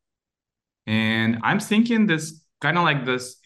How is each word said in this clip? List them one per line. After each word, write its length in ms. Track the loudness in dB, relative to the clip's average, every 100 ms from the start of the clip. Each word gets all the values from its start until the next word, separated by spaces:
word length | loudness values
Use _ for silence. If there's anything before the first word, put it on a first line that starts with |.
| _ _ _ _ _ _ _ _ -4
And 520 | -2 0 0 0 0
I'm 160 | 0 -2
thinking 480 | 0 2 2 2 2
this 380 | 0 -4 -14 _ _
kind 160 | -2 2
of, 80 |
like, 220 | 2 0 0
this 300 | -4 -6 -16